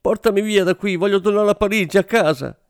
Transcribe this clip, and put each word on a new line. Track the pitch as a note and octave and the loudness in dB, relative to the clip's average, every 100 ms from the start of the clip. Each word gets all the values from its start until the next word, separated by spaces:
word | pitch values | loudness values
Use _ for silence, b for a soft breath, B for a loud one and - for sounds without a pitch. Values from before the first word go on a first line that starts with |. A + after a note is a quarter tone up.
Portami | - G3+ A3+ G3+ | -2 -2 0 0
via | G#3+ G#3 | 0 0
da | F3+ | 2
qui, | F3+ G3+ F3+ | 0 -2 -2
voglio | G3 G3+ | 0 0
tornare | F#3 G#3 G#3 | 0 0 0
a | |
Parigi, | G#3 G#3 G#3+ F3+ G3 | 0 0 0 0 0
a | |
casa | F#3+ A#3 E3 C#3+ C3+ - | 0 0 0 -2 -6 -14